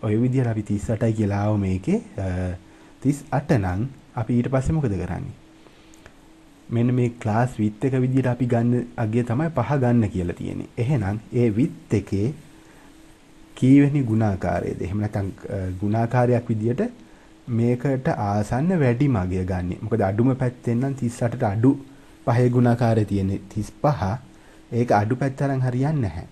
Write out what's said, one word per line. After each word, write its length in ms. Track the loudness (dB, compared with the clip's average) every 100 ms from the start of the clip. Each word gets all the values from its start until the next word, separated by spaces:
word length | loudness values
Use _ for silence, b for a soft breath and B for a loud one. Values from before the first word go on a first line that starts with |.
ඔය 120 | 0 0
විදිහට 320 | 2 2 0
අපි 140 | -2
තිස් 300 | -2 -4 -2
අටයි 220 | 0 0
කියලා 240 | 2 0 0
ආව 200 | 0 2
මේකේ, 400 | 0 0 0 -2
අ, 580 | -2 -8 -4 -4 -4 -6 B B B B
තිස් 220 | -2 -2 -2
අට 200 | -4 0
නම් 360 | 0 0 -2 -4 -8 -12 -8
අපි 180 | 0
ඊට 140 | 0 2
පස්සේ 260 | 0 0
මොකද 160 | 0 0
කරන්නේ? 460 | -2 -4 -6 -8 -14 -20 B B B B B B B -20 -20 -20 -20 -6
මෙන්න 220 | 0 0
මේ 160 | 2 0
ක්ලාස් 400 | -2 -2 0 0 0
විඩ්ත් 260 | -2 0 -2
එක 80 |
විදිහට 340 | 0 2 2 0
අපි 180 | 0 0
ගන්න 400 | 2 2 0 -2 -4
අගය 260 | -2 0
තමයි 260 | 0 0 0
පහ 280 | -2 0 2
ගන්න 300 | 4 4 2
කියලා 260 | 0 -4
තියෙන්නේ. 340 | -4 -6 -8 -10 -4
එහෙනම් 420 | -2 0 0 -4 -4
ඒ 160 | 0 2
විඩ්ත් 440 | 2 0 -2 -2
එකේ 400 | -2 0 -2 -2 -4 -16 B B B B B B B -20 -20 -20 0
කීවෙනි 480 | 6 6 6 2
ගුණාකාරයද? 760 | 0 2 2 0 -2 -2 -4 -6
එහෙම 180 | -6 -4
නැත්නම්, 280 | -4 -4 -6
අ, 280 | -8 -8 -6 -6 -4
ගුණාකාරයක් 680 | -2 0 0 2 4 2 0
විදිහට 320 | -2 -2 -2 -4 -6 B B B B -6
මේකට 580 | 0 2 0 0 -2 -2
ආසන්න 720 | -2 0 0 0 0 0 2
වැඩි 280 | 2 2 2
මගය 380 | 2 0 -2 -2
ගන්නෙ. 300 | -2 -4 -6
මොකද 180 | -4 0
අඩුම 340 | 0 2 2 2
පැත්තෙන් 420 | -2 -4 -4 -2
නම් 160 | -2
තිස් 300 | -2 -6 -2
අටට 200 | -4 -2
අඩු 360 | -2 2 2 2 -4 B B B -2
පහේ 240 | 2 4
ගුණාකාරය 560 | 4 4 4 2 2 2
තියෙන්නේ 340 | 0 0 -2 -6 -8
තිස් 160 | -8 -2
පහ. 200 | 0 0 -2 -4 -8 B B B B
ඒක 200 | -2 2
අඩු 240 | 2 2 0
පැත්ත 260 | -2 -2
අරන් 180 | -2 0
හරියන්නේ 420 | 0 0 0 0
නැහැ. 260 | -2 -4 -12